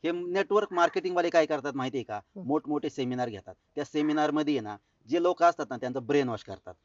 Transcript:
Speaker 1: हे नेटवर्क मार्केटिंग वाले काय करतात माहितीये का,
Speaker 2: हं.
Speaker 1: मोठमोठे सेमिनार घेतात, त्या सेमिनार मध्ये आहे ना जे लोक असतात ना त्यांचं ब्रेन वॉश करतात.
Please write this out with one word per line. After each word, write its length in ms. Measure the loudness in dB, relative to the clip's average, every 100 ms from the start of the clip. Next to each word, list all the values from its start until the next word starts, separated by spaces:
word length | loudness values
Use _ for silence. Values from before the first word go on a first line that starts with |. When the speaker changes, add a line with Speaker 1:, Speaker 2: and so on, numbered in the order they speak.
Speaker 1:
हे 80 | -4
नेटवर्क 640 | -2 -2 -2 2 2 2
मार्केटिंग 420 | 2 2 2 -2 0
वाले 140 | 4
काय 160 | 4 4
करतात 280 | 2 -2 -2
माहितीये 280 | -2 -4
का, 140 | -6 -8
Speaker 2:
हं. 280 | -10 -12 -2
Speaker 1:
मोठमोठे 440 | -2 0 -2 -2
सेमिनार 400 | -4 -4 -2 -4
घेतात, 240 | -6 -14 -20 _ -8
त्या 100 | -6
सेमिनार 460 | -2 0 2 2
मध्ये 220 | 0 0
आहे 80 | -2
ना 160 | -2 -12 _ _ -4
जे 140 | 0
लोक 200 | 2 4
असतात 220 | 4 4 -4
ना 80 | -6
त्यांचं 280 | -6 -6 0
ब्रेन 240 | 2 2
वॉश 140 | -2
करतात. 300 | -8 -14 -14 -20